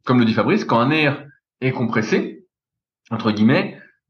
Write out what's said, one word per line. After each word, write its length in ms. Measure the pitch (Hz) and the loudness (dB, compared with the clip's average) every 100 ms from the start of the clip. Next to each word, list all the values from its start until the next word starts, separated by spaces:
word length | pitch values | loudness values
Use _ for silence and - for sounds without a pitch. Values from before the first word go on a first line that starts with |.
| - | 0
comme 140 | 123 | 2
le 60 | 113 | 2
dit 80 | |
Fabrice, 320 | 110 107 190 - | 2 2 0 0
quand 140 | 117 | 0
un 100 | 127 | 2
nerf 360 | 156 147 - - - _ - | 2 0 -2 -8 -20 _ -6
est 100 | 131 | -4
compressé, 720 | 127 113 117 107 - - - _ _ _ _ _ _ - | -2 -2 -2 0 -2 -2 -10 _ _ _ _ _ _ -10
entre 220 | 113 110 | -6 -2
guillemets, 480 | 104 110 160 196 - - _ | 2 4 2 0 -8 -20 _